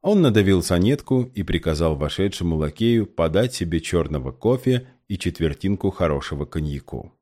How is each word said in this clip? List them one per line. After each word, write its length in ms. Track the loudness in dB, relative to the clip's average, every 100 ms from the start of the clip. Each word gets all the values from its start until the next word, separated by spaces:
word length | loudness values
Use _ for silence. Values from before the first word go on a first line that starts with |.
Он 220 | 4 4
надавил 400 | 6 6 4 4
сонетку 680 | 4 2 2 0 0 -2 -2
и 80 | -6
приказал 540 | -2 -2 0 0 0 0
вошедшему 600 | -4 -2 -2 -2 -2 0
лакею 500 | -2 0 2 2 0
подать 480 | 0 0 2 0
себе 260 | -2 -2 -2
чёрного 500 | -2 -2 -2 -4 -6
кофе 580 | -2 0 0 2 0 -2 _ _
и 100 | -6
четвертинку 720 | -4 -2 -2 -2 -2 0 -2
хорошего 540 | 0 -2 -2 -4 -8
коньяку. 680 | -6 -6 -6 -6 -10 -14 -14 _